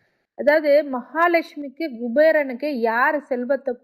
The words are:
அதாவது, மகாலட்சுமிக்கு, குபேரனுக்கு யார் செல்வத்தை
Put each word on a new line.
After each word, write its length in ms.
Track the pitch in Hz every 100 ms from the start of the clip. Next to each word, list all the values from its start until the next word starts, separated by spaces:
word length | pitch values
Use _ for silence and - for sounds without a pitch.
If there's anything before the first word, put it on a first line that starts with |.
| _ _ _
அதாவது, 500 | - 254 311 302 285
மகாலட்சுமிக்கு, 1120 | 294 254 247 294 349 339 320 302 285 - 320 226
குபேரனுக்கு 840 | 240 233 320 311 269 240 294 269
யார் 400 | 226 226 285 302
செல்வத்தை 560 | 277 247 247 269 269 247